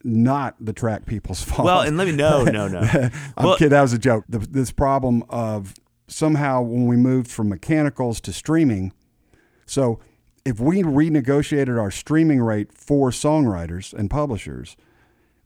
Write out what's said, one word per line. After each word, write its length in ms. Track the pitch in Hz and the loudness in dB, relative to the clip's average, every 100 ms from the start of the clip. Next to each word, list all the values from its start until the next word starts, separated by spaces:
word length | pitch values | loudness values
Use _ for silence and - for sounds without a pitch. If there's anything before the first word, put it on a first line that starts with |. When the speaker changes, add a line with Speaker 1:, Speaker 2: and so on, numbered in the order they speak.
Speaker 1:
not 520 | 123 113 120 143 131 - | -2 2 2 2 -4 -8
the 140 | 110 | -12
track 320 | 101 117 104 - | -6 -6 -6 -6
people's 380 | 107 - 92 | -8 -8 -8
<laughs> 0 | |
fault. 220 | - - 160 | -6 0 2
Speaker 2:
Well, 160 | 180 | 2
and 160 | 151 156 | 2 0
let 100 | 190 | 0
me, 60 | |
no, 300 | 147 156 147 120 | 0 2 4 2
no, 220 | 107 101 | 0 -2
no. 120 | 90 | -2
Speaker 1:
<laughs> 580 | 110 151 127 - - - | 0 2 0 -4 -10 -2
I'm 80 | 175 | 2
Speaker 2:
Well 120 | 185 | 4
Speaker 1:
kidding. 120 | 151 | 6
That 140 | 143 | 6
was 100 | 139 | 4
a 60 | 117 | 2
joke. 260 | 131 113 - | 2 0 -2
The, 120 | 110 | -6
this 320 | 104 135 123 | -4 -4 -4
problem 520 | - 139 135 127 120 113 | 0 0 0 0 0 -2
of 460 | 120 113 107 98 - _ _ - | -4 -4 -6 -8 -16 _ _ -18
somehow 560 | - 156 147 147 127 | -2 0 2 0 0
when 240 | 120 120 120 | 0 0 2
we 80 | 120 | 4
moved 320 | 127 131 120 | 4 2 -2
from 180 | - 107 | -4 -4
mechanicals 720 | 92 - 156 147 - 123 110 | -4 -2 0 0 -2 -4 -6
to 120 | - | -10
streaming, 580 | - - 160 151 101 95 - _ _ _ _ _ _ - | -8 -2 2 2 0 -4 -10 _ _ _ _ _ _ -8
so 320 | - 127 113 - _ _ _ 135 | -2 -2 -2 -10 _ _ _ -6
if 140 | 110 | -2
we 220 | 131 190 | 0 0
renegotiated 960 | 170 139 165 151 123 143 147 147 131 117 | 2 2 2 2 2 0 0 -2 0 0
our 120 | 101 | -2
streaming 500 | - - 151 160 139 | -4 -2 2 4 2
rate 320 | 113 107 104 | 2 -2 -4
for 380 | _ - 143 135 | _ -2 2 2
songwriters 840 | 117 147 156 131 90 85 87 98 | 0 0 2 2 0 -6 -8 -10
and 160 | - 104 | -6 -4
publishers, 640 | 139 147 101 - 64 62 - _ _ _ _ _ _ | -2 -4 -6 -8 -12 -14 -20 _ _ _ _ _ _